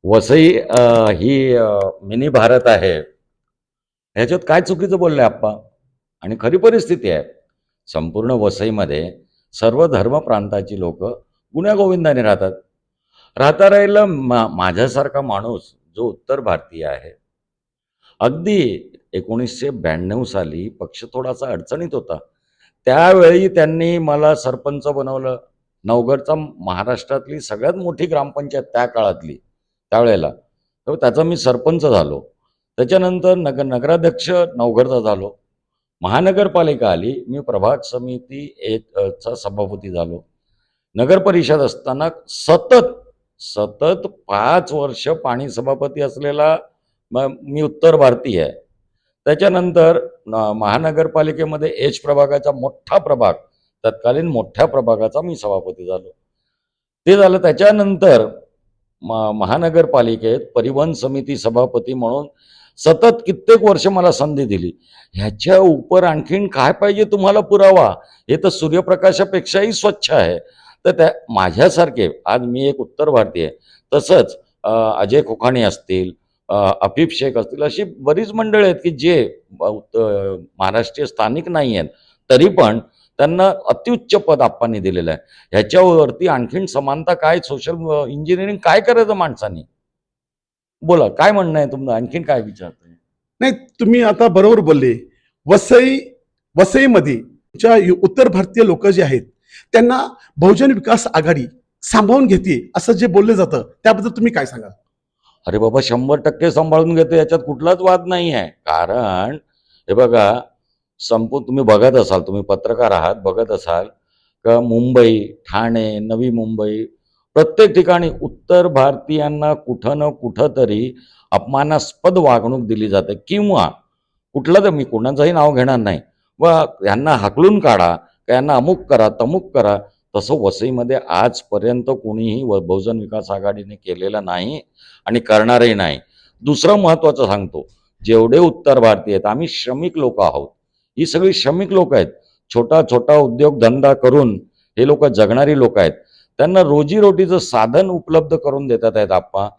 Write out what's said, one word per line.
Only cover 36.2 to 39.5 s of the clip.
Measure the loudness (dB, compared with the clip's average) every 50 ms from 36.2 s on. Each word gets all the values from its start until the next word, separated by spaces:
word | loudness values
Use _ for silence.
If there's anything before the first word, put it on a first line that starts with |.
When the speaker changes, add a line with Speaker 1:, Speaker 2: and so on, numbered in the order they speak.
| 2 2 2 2 0 0 2 0 0 0 0 0 0 0
Speaker 1:
आली, | 0 -2 -2 -6 -8 -8 -10 -10
मी | -12 -10
प्रभाग | -8 -6 -6 -2 0 -2 -2 -2
समिती | -6 -12 -12 -12 -10 -10 -12 -14 _ _ -18 -18 -18 -18 _ _
एक, | -8 -8 -8 -8 _ _ _ -6
अ, | -6 -6
चा | -6 _ -12 -12 -12
सभापती | -10 -12 -12